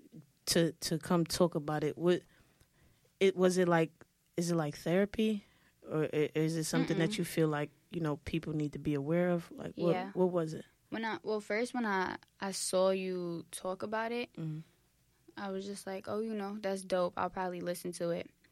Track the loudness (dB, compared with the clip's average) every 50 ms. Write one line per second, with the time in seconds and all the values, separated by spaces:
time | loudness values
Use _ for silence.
0 | -20 -20 -20 -20 -20 _ _ _ _ 2 4 4 4 4 2 -4 -4 -2 -2 -2
1 | 0 2 2 2 2 2 2 4 4 4 4 0 -2 -2 -2 -2 -2 -2 -2 0
2 | 2 2 2 2 0 _ _ _ _ _ _ _ _ _ _ _ _ _ _ _
3 | _ _ _ 2 4 4 6 6 4 4 6 4 4 6 6 6 4 2 -2 -8
4 | -20 -20 _ _ _ _ _ -2 0 0 0 0 0 -2 -4 -4 -2 2 2 2
5 | 2 2 0 0 0 0 0 -2 -6 _ _ _ _ _ _ _ -10 -4 -2 -2
6 | 0 0 0 0 0 0 0 0 0 0 0 -2 -2 0 0 0 0 2 2 2
7 | 2 2 0 -2 -4 -2 0 2 2 2 2 0 -4 -6 -8 _ _ _ -6 -4
8 | -2 -2 -2 -4 -4 -4 -4 -4 -4 -2 -2 -2 -2 -2 -4 -4 -2 -2 0 0
9 | 0 0 2 2 2 2 2 0 -2 -6 -12 -12 -10 -10 -6 0 2 2 2 2
10 | -2 -2 0 2 2 2 2 0 0 -2 -4 -8 -12 -14 _ _ _ _ -6 -4
11 | -2 -2 -4 -4 -2 -2 -2 -2 -2 -2 -2 -2 -2 -2 -2 -2 0 0 0 0
12 | 0 -2 -4 -8 -14 _ _ -8 -6 -6 -4 -4 -2 0 2 4 4 4 4 2
13 | 0 -2 -4 -4 -4 -4 -6 -6 -8 -12 -12 -8 -6 -6 -6 -4 -6 -4 -2 -2
14 | -2 -2 -4 -6 -6 -8 _ -8 -6 -6 -6 -8 -10 -14 _ _ _ _ _ _
15 | _ _ _ _ _ -18 -12 -10 -8 -6 -6 -6 -6 -8 -10 -10 -8 -8 -8 -8
16 | -6 -4 -4 -2 -2 -4 -4 -4 -4 -6 -6 -4 -4 -2 -2 -4 -2 0 0 2
17 | 2 0 0 -2 -4 -2 -2 -4 -4 -4 -4 -4 -4 -4 -4 -4 -6 -8 -6 -4
18 | -2 -2 -2 -2 -4 -8 _ _ _ _